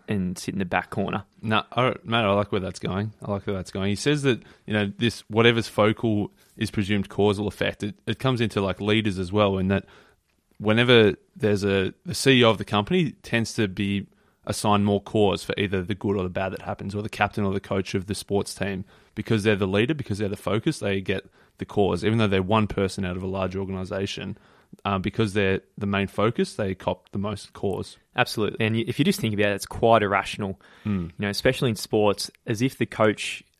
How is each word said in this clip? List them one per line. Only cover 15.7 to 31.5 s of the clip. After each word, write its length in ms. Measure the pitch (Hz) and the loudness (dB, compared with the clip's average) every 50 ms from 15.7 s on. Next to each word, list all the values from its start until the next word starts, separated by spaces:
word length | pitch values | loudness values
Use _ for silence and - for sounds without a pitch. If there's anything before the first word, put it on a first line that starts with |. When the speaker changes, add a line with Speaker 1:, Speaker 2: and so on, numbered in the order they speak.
| 101 95 | 0 -2
Speaker 2:
the 140 | 87 90 101 | -2 -4 -6
good 200 | - - 101 101 | -4 -2 -2 0
or 80 | 98 92 | 0 -2
the 60 | 90 | -4
bad 220 | 85 98 95 92 95 | -4 -4 -4 -4 -6
that 80 | 87 | -8
happens, 320 | - 98 101 - 101 98 101 | -8 -8 -8 -8 -8 -8 -6
or 80 | 101 | -6
the 80 | 107 107 | -8 -8
captain 340 | - - 107 101 - 110 101 | -2 0 -2 0 0 -2 -2
or 100 | 98 95 | 0 -2
the 60 | 101 | -2
coach 360 | - - - 98 92 - - | -4 -2 -2 -2 -2 -2 -4
of 100 | 98 87 | -4 -4
the 80 | 107 98 | -4 -8
sports 380 | - - - 101 98 - - - | -8 -4 -2 -2 -2 -2 -4 -6
team, 320 | - 98 101 98 92 - _ - - _ _ - | -6 -6 -4 -4 -6 -8 _ -18 -20 _ _ -10
because 280 | 110 - - 113 104 98 | -10 -2 0 0 2 4
they're 120 | 110 104 | 2 2
the 120 | 95 101 | 2 2
leader, 260 | 92 98 104 120 143 160 | 2 2 2 2 0 -2
because 240 | 139 - - 101 101 | -4 -4 -6 -4 -4
they're 100 | 107 95 | -2 -4
the 60 | 101 | -4
focus, 420 | - - - 101 110 - 160 151 - | -6 -2 -2 -2 0 0 -2 -4 -2
they 220 | - - 98 98 | -4 -2 -2 -2
get 240 | 95 - 92 - - - _ _ _ _ _ | -2 -4 -4 -4 -6 -10 _ _ _ _ _
the 80 | - 98 | -12 -12
cause. 380 | - - 104 98 90 90 87 101 | -4 0 0 2 2 2 0 0
Even 140 | 107 113 113 | 0 2 2
though 80 | 110 | 2
they're 160 | 98 98 95 92 | 2 2 2 2
one 240 | 90 110 110 104 | 2 2 2 2
person 380 | - - 101 98 92 - 101 95 | 0 0 -2 -2 -2 -2 -4 -6
out 120 | 90 90 | -6 -6
of 60 | 92 95 | -6 -6
a 40 | |
large 280 | 95 95 95 92 92 95 | -6 -4 -4 -4 -4 -4
organization, 840 | 98 98 92 95 92 92 90 98 95 98 - - - 98 98 104 - _ _ _ _ _ _ - _ - | -6 -6 -6 -6 -8 -6 -6 -4 -4 -4 -4 -6 -8 -8 -10 -12 -12 _ _ _ _ _ _ -20 _ -2
um, 180 | 101 98 92 | -2 -2 0
because 320 | 90 104 - 117 113 101 98 | -2 -2 0 0 -2 0 2
they're 280 | 107 98 95 95 - _ _ _ | 0 2 2 2 0 _ _ _
the 100 | - 104 | -6 -4
main 180 | 98 98 98 98 | -2 0 0 0
focus, 500 | - - 104 104 117 - - 190 - - | -2 0 0 0 0 2 0 -2 -2 -2
they 200 | - 104 95 92 | -6 -4 -4 -4
cop 340 | - - 90 92 - _ _ | -4 -4 -4 -4 -4 _ _
the 60 | - | -8
most 360 | 101 98 107 101 - - - _ | -6 -6 -6 -8 -8 -12 -16 _
cause. 440 | - - 98 92 95 95 - - _ _ _ - | -6 -4 -4 -4 -4 -8 -10 -14 _ _ _ -2
Speaker 1:
Absolutely. 480 | 123 120 - - 117 104 - - - 110 | -2 -2 -2 0 -4 -2 -4 -2 -2 -2
And 120 | 107 110 | 0 0
you, 60 | 117 117 | -2 -4
if 120 | 127 - - | -4 -2 0
you 60 | 147 | 2
just 140 | 202 196 - | 2 2 0
think 140 | 143 113 104 | -2 -2 0
about 140 | 101 104 | 0 0
it, 80 | 101 101 | 0 0
it's 100 | 98 - | -2 -6
quite 380 | - - - 120 113 113 107 104 | -10 -4 2 4 6 6 6 6
irrational, 560 | 95 98 98 98 - - - 104 95 92 _ - - - - - | 4 0 0 0 -2 -6 -6 -6 -6 -6 _ -14 -20 -20 -10 -4
Speaker 2:
Mm. 200 | 107 101 92 85 | -2 -2 -2 -4
Speaker 1:
you 60 | 82 - | -6 -6
know, 120 | - 104 101 | -6 -6 -4
especially 400 | 101 - - 131 | -4 2 2 2